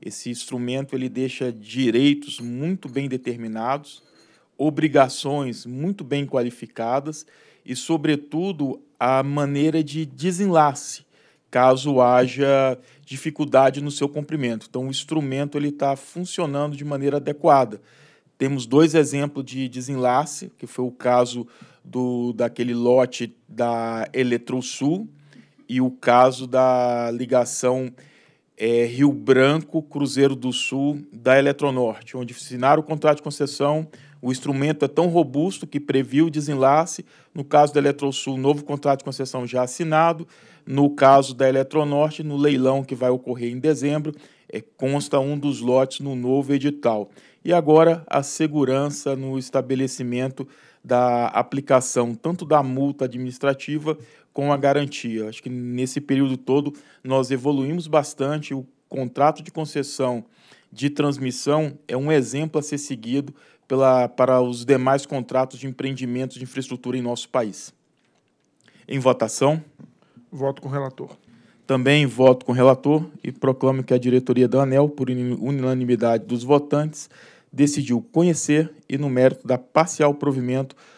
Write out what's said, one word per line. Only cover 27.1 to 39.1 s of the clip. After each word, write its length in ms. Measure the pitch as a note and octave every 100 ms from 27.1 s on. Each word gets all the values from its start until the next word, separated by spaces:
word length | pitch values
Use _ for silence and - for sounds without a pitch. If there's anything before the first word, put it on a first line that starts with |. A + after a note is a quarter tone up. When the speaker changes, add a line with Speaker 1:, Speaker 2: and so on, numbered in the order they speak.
Speaker 1:
ligação, 800 | A#2+ B2 B2+ A#2+ - B2+ B2+ C3 B2+ - _ _ _ _ _
é, 240 | A2 A#2 A#2+
Rio 260 | A#2+ C#3+
Branco, 680 | A#2+ A2 B2+ C3+ D#3 D#3 E3
Cruzeiro 520 | D3+ C#3+ C#3+ B2+ C#3
do 180 | C3 B2+
Sul, 480 | A#2+ - C3 C#3 D3 C#3+
da 260 | A2+ A#2+ C3
Eletronorte, 800 | C#3 C#3 C#3+ C3 A#2+ G#2 - B2+
onde 180 | B2
assinaram 460 | B2+ - B2+ C3 D#3
o 40 |
contrato 340 | D3+ D#3 D#3+ D3
de 40 |
concessão, 640 | D3+ - C#3+ - C#3+ D3+ D#3+ - - _
o 120 | B2
instrumento 520 | C3 C#3+ C3+ C#3+ D3+
é 40 | C3+
tão 180 | C#3+ F3
robusto 580 | E3+ D3 C3+ F3 F#3+
que 140 | - C#3+
previu 480 | C#3+ C3+ B2+ C3+ E3
o 40 |
desenlace. 760 | D3+ D3 C#3 C3 D3 E3 - - _ _
No 120 | E3+
caso 280 | C3+ D3+ D3
da 60 | D3
Eletrosul, 580 | C#3 C#3+ C#3 C3+ - C3
novo 280 | C3+ D3
contrato 340 | D3 C#3+ C#3+ C#3
de 60 |
concessão 420 | C#3